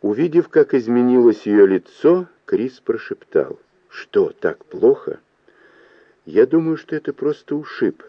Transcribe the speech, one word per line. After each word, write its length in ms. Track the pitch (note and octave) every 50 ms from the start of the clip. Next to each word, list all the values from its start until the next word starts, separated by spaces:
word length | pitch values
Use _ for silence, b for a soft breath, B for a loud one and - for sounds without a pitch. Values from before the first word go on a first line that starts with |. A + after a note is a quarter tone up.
Увидев, 480 | - G#2 G#2 A2 D#3+ F3 D3+ F3 E3+ -
как 240 | - D#3+ D3 D3 -
изменилось 720 | C3+ A#2 A2 A#2+ B2 B2 B2 B2 B2+ A#2+ A#2 G#2+ G#2+ - G#2+
ее 180 | G#2 G#2+ G2+
лицо, 600 | F#2+ F#2+ F#2 - _ _ - - D3+ F3 F#3 F3+ E3+ _ _ _
Крис 340 | - - F#2+ A2+ C3 B2+ _
прошептал: 800 | _ - A2+ A2 - - - _ _ _ - D#2+ C#2 C2 - _ _ _ _ _ _ _
«Что, 420 | - - - _ - G#2 F#2+ - - _
так 240 | - F2 D#2 _ -
плохо?» 540 | _ - F#2 G2 A#2+ C#3 - - - - - _ _ _ _ b b b b b b b b b b b b b b b b b
«Я 200 | - D2+ G2 B2
думаю, 320 | C3 D3 E3 E3 D#3+ D#3+ D3+
что 180 | - - -
это 180 | D3+ _ - C#3
просто 420 | - - D3 D3+ - _ - C#3+
ушиб. 480 | D3 D3+ - - - - G2 - _ -